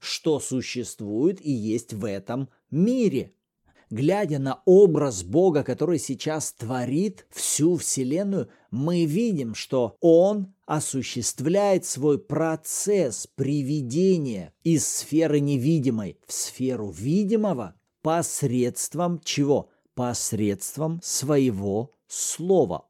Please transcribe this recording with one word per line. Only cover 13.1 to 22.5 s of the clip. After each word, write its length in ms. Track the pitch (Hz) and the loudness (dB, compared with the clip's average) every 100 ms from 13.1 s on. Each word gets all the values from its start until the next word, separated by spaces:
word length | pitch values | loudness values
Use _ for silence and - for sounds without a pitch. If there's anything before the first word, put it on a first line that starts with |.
| - - | -2 -10
приведения 1160 | - 139 147 131 151 123 143 190 180 135 101 80 _ | -6 -2 -2 -2 -2 -2 0 2 2 0 -6 -10 _
из 240 | 165 156 - | 0 2 0
сферы 540 | - - 151 160 147 | -4 -2 0 2 2
невидимой 800 | 143 139 135 165 131 113 95 - | 2 0 2 2 2 -2 -4 -10
в 80 | - | -12
сферу 580 | - - - 127 120 104 | -10 -8 -6 -4 -4 -6
видимого 840 | 82 120 180 196 226 214 139 95 - _ _ | -6 -2 0 2 0 0 -2 -6 -14 _ _
посредством 1200 | 156 165 - - 139 123 120 - - 147 175 170 | -2 0 -2 -2 -2 0 0 -2 -6 -4 -2 -2
чего? 460 | - - 143 127 - _ _ | -4 0 2 2 0 _ _
Посредством 1080 | - 123 120 - 107 104 95 - - 160 165 | -6 -4 -4 -4 -2 0 -2 -6 -6 -6 -6
своего 960 | - - 135 143 131 95 101 101 127 _ _ | -6 -4 0 2 2 0 -2 -2 -4 _ _
слова. 800 | - - - 175 | -8 -6 -4 2